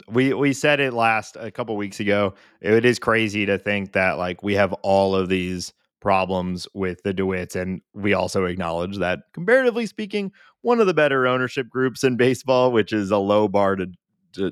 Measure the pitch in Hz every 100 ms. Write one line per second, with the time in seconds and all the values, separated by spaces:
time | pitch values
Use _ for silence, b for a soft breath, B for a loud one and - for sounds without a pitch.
0 | - 117 135 113 143 131 147 143 135 117
1 | 113 110 - - 113 - 117 104 101 95
2 | 101 101 101 - b b 101 113 120 117
3 | - 113 110 104 101 95 104 101 95 98
4 | 92 78 90 90 104 101 98 98 101 98
5 | 98 95 92 95 90 90 - - _ _
6 | 101 95 92 95 90 90 - 101 92 87
7 | 101 92 95 92 90 95 92 92 - 104
8 | 101 92 90 104 90 90 85 85 90 98
9 | 87 90 - - 175 262 247 233 220 -
10 | 208 208 196 - b b 226 233 196 156
11 | 147 135 127 127 127 - 117 127 131 113
12 | 131 120 123 123 - 127 127 117 101 107
13 | 95 104 98 104 107 101 98 95 92 87
14 | _ _ _ - 95